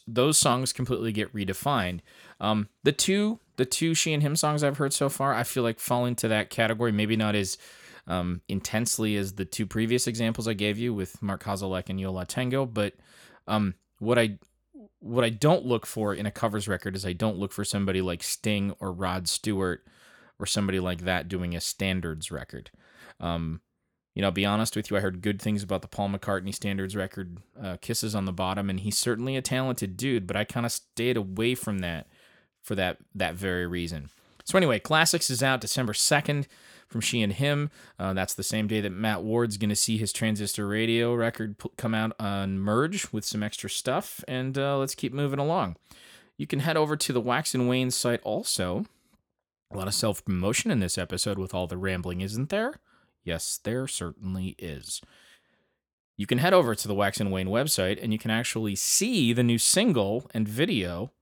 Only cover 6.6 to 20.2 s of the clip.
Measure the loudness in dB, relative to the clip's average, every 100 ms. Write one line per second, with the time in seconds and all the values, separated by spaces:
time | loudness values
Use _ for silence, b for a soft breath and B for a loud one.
6.6 | 2 2 2 2 4 4 4 2 0 -4
7.6 | B B B B B -2 0 -4 -4 -4
8.6 | -2 0 0 0 0 0 -2 -4 -6 -4
9.6 | -2 0 2 2 0 0 0 0 -2 0
10.6 | 0 0 -2 -2 -4 -4 -4 -4 -4 -4
11.6 | -2 -4 -4 -4 -4 -4 -6 -4 -2 0
12.6 | -2 -2 -2 -4 B B B B B 0
13.6 | 2 -2 _ -6 2 4 4 0 -14 _
14.6 | _ -20 -20 _ -4 2 2 4 4 4
15.6 | 4 0 0 -2 0 0 -2 -2 -2 0
16.6 | 0 -2 -2 -4 -4 0 0 0 -4 -4
17.6 | -4 0 2 2 0 -2 -4 -4 0 0
18.6 | 0 -4 -6 -2 -2 -2 -2 -2 -2 0
19.6 | 0 -2 _ B B B